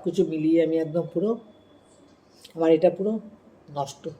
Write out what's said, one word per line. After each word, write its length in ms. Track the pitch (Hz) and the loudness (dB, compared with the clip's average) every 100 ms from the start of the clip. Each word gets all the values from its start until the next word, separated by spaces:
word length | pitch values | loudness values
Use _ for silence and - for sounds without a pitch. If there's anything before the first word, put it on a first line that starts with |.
কিছু 180 | 180 160 | -2 0
মিলিয়ে 340 | 160 156 156 165 160 | 0 0 2 4 2
আমি 100 | 160 | 0
একদম 280 | 156 170 156 | -2 -4 -4
পুরো, 180 | 170 208 233 - - _ - _ _ - _ _ _ - | -2 -2 -4 -8 -20 _ -20 _ _ -20 _ _ _ -16
আমার 160 | 160 165 | -2 4
এটা 200 | 160 175 | 4 4
পুরো 220 | 170 202 220 - - - _ - | 2 -4 -4 -8 -20 -20 _ -14
নষ্ট। 300 | 143 135 - 165 | -8 -8 -8 -14